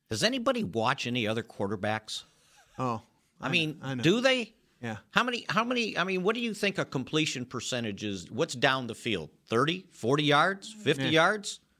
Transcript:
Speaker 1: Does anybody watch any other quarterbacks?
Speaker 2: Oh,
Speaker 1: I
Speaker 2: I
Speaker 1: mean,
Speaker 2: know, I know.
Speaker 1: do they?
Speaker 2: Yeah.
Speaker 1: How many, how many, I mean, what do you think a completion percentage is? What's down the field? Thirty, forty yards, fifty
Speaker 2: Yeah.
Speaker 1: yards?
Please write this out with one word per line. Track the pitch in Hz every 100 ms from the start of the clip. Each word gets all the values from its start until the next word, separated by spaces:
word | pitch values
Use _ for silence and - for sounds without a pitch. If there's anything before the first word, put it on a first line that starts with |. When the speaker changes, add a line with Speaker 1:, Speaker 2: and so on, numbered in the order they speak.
| -
Speaker 1:
Does | 110
anybody | 208 262 247 247
watch | 196 113 113 139 120
any | 123 107
other | 113
quarterbacks? | - - 101 107 104 110 - - - _ _ _ _ -
Speaker 2:
Oh, | 127 113 - _ _ -
Speaker 1:
I | 135
Speaker 2:
I |
Speaker 1:
mean, | 170 156 151
Speaker 2:
know, | 135
I |
know. | 127
Speaker 1:
do | 147 220
they? | 262 254 220 _ _ -
Speaker 2:
Yeah. | 117 107 _
Speaker 1:
How | 202
many, | 247 240 -
how | 170
many, | 233 247 214 165
I |
mean, | 180 185
what | 180 226
do |
you | 233
think | 202 202 180
a |
completion | 143 139 117 156 156 123 123
percentage | 123 - 123 113 98
is? | 104 98 85
What's | 110 165
down | 123 139 131 120
the |
field? | 107 120 95 76 _ -
Thirty, | 113 147 180 -
forty | - 113 147
yards, | 147 143 175 196 -
fifty | - 123 135 131
Speaker 2:
Yeah. |
Speaker 1:
yards? | 156 175 214 202 - _ _